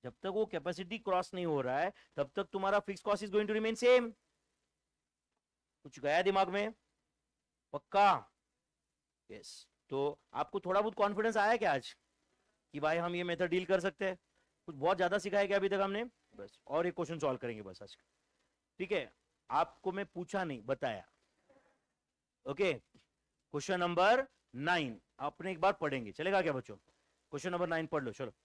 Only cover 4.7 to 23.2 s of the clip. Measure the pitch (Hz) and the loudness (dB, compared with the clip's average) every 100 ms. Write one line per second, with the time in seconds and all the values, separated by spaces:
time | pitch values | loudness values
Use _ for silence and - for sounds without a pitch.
4.7 | _ _ _ _ _ _ _ _ _ _ | _ _ _ _ _ _ _ _ _ _
5.7 | _ 143 - 139 160 185 190 190 196 208 | _ -20 -4 2 2 4 2 2 0 -4
6.7 | 226 _ _ _ _ _ _ _ _ _ | -6 _ _ _ _ _ _ _ _ _
7.7 | 143 _ 196 202 151 - _ _ _ _ | -12 _ 6 6 6 -2 _ _ _ _
8.7 | _ _ _ _ _ _ 104 - - - | _ _ _ _ _ _ -18 -16 -20 -20
9.7 | _ _ 135 139 - _ - - 202 175 | _ _ -2 -2 -4 _ -6 -6 -6 -2
10.7 | 190 214 214 208 202 220 214 208 233 196 | 0 0 0 0 2 0 2 2 2 2
11.7 | 139 - - _ _ _ _ _ _ _ | 0 -4 -18 _ _ _ _ _ _ _
12.7 | 143 151 165 175 175 175 170 180 180 180 | -4 0 0 -2 -4 -4 0 0 0 2
13.7 | 190 180 - 190 185 _ _ _ _ - | 2 2 -2 -6 -6 _ _ _ _ -16
14.7 | 143 151 190 180 202 208 202 202 202 196 | -2 0 2 2 0 0 2 2 2 2
15.7 | 196 196 202 240 _ _ - 101 _ - | 0 0 -2 -6 _ _ -18 -16 _ -4
16.7 | 143 175 175 156 165 139 127 120 110 98 | 0 0 -2 -6 -2 -2 -2 -4 -8 -12
17.7 | 95 101 - _ _ _ _ _ _ _ | -14 -18 -20 _ _ _ _ _ _ _
18.7 | _ 180 196 117 _ _ _ _ 135 165 | _ -2 -2 -4 _ _ _ _ 0 0
19.7 | - 190 185 196 175 180 196 175 131 107 | -2 -6 -4 -6 -8 -6 -4 -4 -6 -4
20.7 | 135 135 104 - _ _ _ _ _ _ | -4 -2 -6 -10 _ _ _ _ _ _
21.7 | _ _ _ _ _ _ _ - 156 190 | _ _ _ _ _ _ _ -10 -2 0
22.7 | 127 _ _ _ _ | 0 _ _ _ _